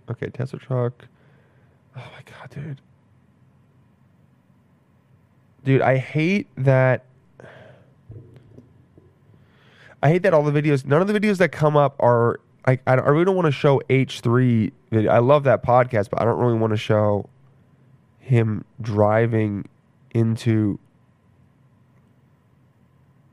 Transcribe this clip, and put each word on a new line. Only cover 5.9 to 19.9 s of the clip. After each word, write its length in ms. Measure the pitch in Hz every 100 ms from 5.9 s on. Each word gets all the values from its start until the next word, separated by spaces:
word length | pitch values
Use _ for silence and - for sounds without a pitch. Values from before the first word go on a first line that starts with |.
| 131
hate 520 | - 156 160 202 - -
that. 480 | 135 131 131 123 - _ _ - - - - - _ _ _ - - - _ - _ _ _ _ _ _ _ _ _ _ _ _ - -
I 60 | 139
hate 140 | 180
that 120 | 190
all 80 | 160
the 80 | 147
videos, 340 | 147 151 139 135
none 140 | 147
of 60 | 196
the 40 |
videos 240 | 214 214 185
that 140 | 175
come 240 | - 151 147
up 180 | 143 -
are, 400 | 120 120 117 - - _
I, 80 | - 127 -
I, 80 |
I 140 | 131 -
really 160 | 147 180
don't 100 | 185
wanna 140 | 160
show 300 | 131 147 135 -
H 320 | 131 127 -
three 500 | 117 120 127 117 104 - _
video. 200 | 110 101
I 80 | 117
love 260 | 120 147
that 180 | 139 107
podcast, 460 | - 123 123 113 98
but 120 | -
I 40 |
don't 140 | 110 87
really 200 | 123 113
wanna 200 | 110 107
show 500 | - 107 104 101 - _ _ _ _ _ _ _ _ _
him 460 | - 120 110 104 - -
driving 880 | 110 104 104 110 117 113 107 101 - _ _